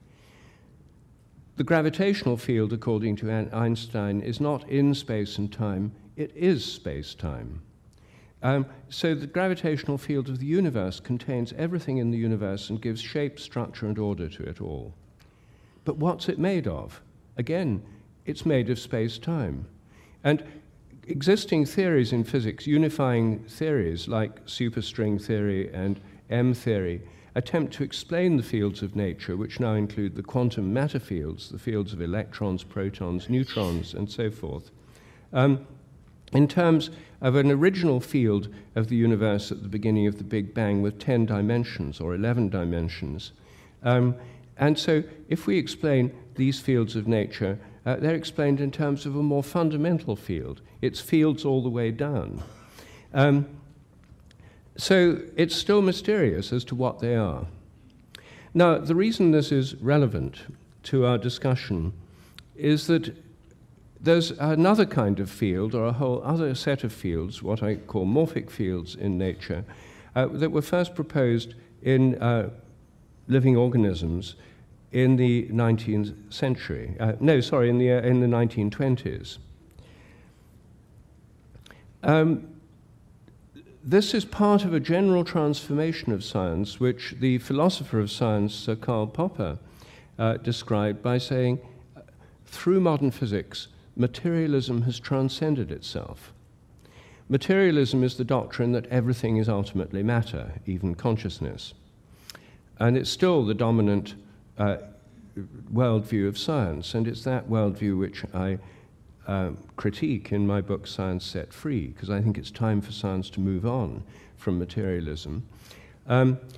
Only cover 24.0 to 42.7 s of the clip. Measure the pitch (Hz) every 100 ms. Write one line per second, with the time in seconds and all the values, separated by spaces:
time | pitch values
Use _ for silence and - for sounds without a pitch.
24 | - 110 110 - - - 120 113 - -
25 | 107 101 101 107 104 95 95 90 98 98
26 | - - - 117 127 120 117 104 87 87
27 | - - - 120 - 170 143 - 139 -
28 | - 170 180 147 - 110 101 101 98 104
29 | 95 82 - 92 107 - 120 107 104 107
30 | 101 - - 127 123 113 95 120 147 135
31 | - 90 76 82 - - 123 107 98 90
32 | 85 104 - - 101 92 - 98 98 98
33 | 90 90 - 127 135 - 92 85 82 -
34 | 101 - 110 - 76 69 - - - -
35 | - - - 135 139 135 - - - -
36 | - - - - 147 180 170 160 - -
37 | - - 127 139 139 139 180 190 170 127
38 | - 143 113 101 104 - - 113 110 120
39 | 113 107 107 101 - - 101 104 110 107
40 | 104 104 - 110 101 117 104 101 104 104
41 | - 120 110 104 104 120 120 - 71 73
42 | 82 90 113 120 101 95 87